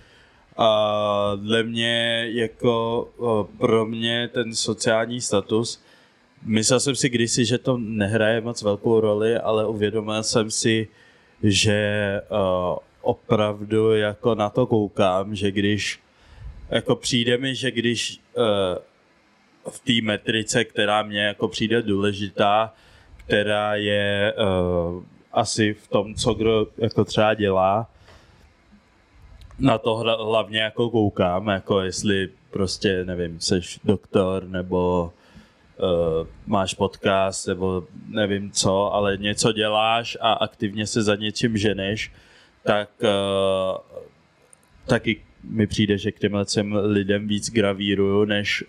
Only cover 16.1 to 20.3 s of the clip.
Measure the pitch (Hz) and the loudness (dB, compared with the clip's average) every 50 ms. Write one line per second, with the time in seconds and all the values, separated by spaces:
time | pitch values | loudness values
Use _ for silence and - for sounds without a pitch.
16.1 | _ _ _ - - - - - - - - - - 117 - - 127 - - - | _ _ _ -20 -20 -18 -16 -16 -16 -16 -8 -4 -4 -2 0 0 -2 -2 -2 -2
17.1 | 127 120 117 117 123 123 135 135 131 110 127 127 113 117 110 120 120 110 - - | 0 0 2 2 2 0 0 -2 -4 -4 -4 -4 -2 0 0 0 0 -2 -4 -6
18.1 | - - _ _ - 120 120 110 104 101 98 92 90 90 - _ _ _ _ _ | -8 -14 _ _ -2 0 0 2 2 2 0 0 -2 -4 -8 _ _ _ _ _
19.1 | _ _ _ _ _ _ _ _ _ _ - - - - - - 120 117 110 107 | _ _ _ _ _ _ _ _ _ _ -18 -18 -18 -8 -2 0 0 0 2 0
20.1 | 104 101 - - | -2 -2 -2 -2